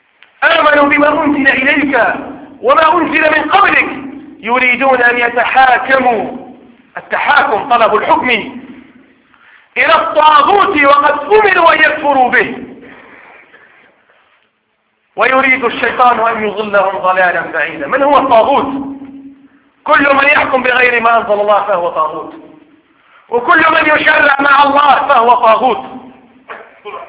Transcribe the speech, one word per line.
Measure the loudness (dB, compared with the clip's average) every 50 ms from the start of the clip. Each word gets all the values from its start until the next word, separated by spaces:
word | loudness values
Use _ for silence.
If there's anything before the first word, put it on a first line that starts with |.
| _ _ _ _ -20 _ _ _ -2
آمنوا | 0 2 2 2 2 4 4 2 2
بما | 2 2 2 2 0 0 -2
أنزل | -2 -2 0 0 0
إليك | 0 0 0 -2 0 0 -2 -2 0 0 0 0 -2 -6 -10 -14 -16 -18 -20 -20 -20 -6
وما | 0 0 2 4 4 2 2
أنزل | 2 0 -2 -2 0
من | 0 0 0 0 -2 -2
قبلك، | 0 0 2 2 2 0 -2 -2 -6 -10 -14 -14 -16 -16 -18 -20 -20 -14
يريدون | -6 -4 -2 0 0 0 -2 0 0 0 0 2
أن | 2 0 0 0
يتحاكموا، | -2 -2 -2 -2 -2 0 2 2 4 4 2 0 0 0 0 0 2 0 -2 -2 -4 -8 -10 -14 -16 -18 -20 -20 -20 -20 -20 _ _ _ _ -20
التحاكم | -12 -8 -6 -6 -2 0 0 0 2 0 -2 -4 -2 -2
طلب | 0 2 2 2 0
الحكم، | 0 0 0 0 0 0 -2 -4 -4 -4 -8 -14 -16 -18 -18 -20 -20 -20 -20 _ -20 -20 _ _ _ _ _ _ _ _ _ -20 -20 _ _ _ -2
إلى | 0 0 2
الطاغوت | 0 0 -2 -2 2 2 4 4 4 4 4 2 2 2 0 0 0 2
وقد | 4 4 4 2 0 0 -2 -2 2 2
أمروا | 2 4 2 2 2 2 2 4
أن | 4
يكفروا | 2 0 0 -2 -2 0 2 2 2 2
به، | 2 0 -2 -2 -4 -12 -14 -16 -18 -20 -20 -20 -20 -20 -20 -20 -20 -20 -20 -20 -20 -20 -20 _ _ -20 -20 _ _ _ _ _ _ _ _ _ _ _ _ _ _ _ _ _ _ _ _ _ _ _ _ _ _ _ _ _ _
ويريد | -2 0 0 2 0 0 0 0 0 -2
الشيطان | -4 -4 -4 -6 -6 -2 2 2 2 2 2 -2 -4
أن | -4 -4 -6 -6
يضلهم | -6 -6 -8 -2 -2 0 0 0 -4 -4
ضلالا | -2 -2 0 0 0 0 0 -2
بعيدا. | -6 -6 -6 -6 -6 -6 -6 -10 -8 -4
من | -2 0 0
هو | 2 2 2
الطاغوت؟ | 2 2 2 2 4 2 0 -2 -2 -4 -8 -8 -10 -10 -12 -14 -16 -18 -20 -20 -20 -20 -20 _ _ _ _ _ _ _ _ _ _
كل | 0 2 2 4 2 2
من | 2 2
يحكم | 2 2 0 0 0 -2 -2 -2
بغير | 0 0 0 0 0 0 0
ما | 0 2 0 0
أنزل | 0 0 -2
الله | -2 0 0 0 0 0
فهو | -2 -4 -2 -2 -4
طاغوت، | -4 -4 -4 -4 -4 -10 -12 -14 -16 -20 -20 -20 -20 -20 _ _ _ _ _ _ _ _ _ _ _ -20 _ _
وكل | -4 -4 0 2 2 2
من | 2 2 2 2 2 2 0
يشرع | 0 2 2 2 2 2 2 0 0
مع | 2 2 4 4 4
الله | 2 2 2 4 4 2 2 2 0
فهو | 2 2 4 4 2
طاغوت. | 4 4 2 2 2 2 -2 -2 -2 -8 -14 -16 -18 -20 -20 -20 -20 _ _ _ _ _ _ -20 -20 -20 -20 -20 -20 _ -16 -16 -16 -18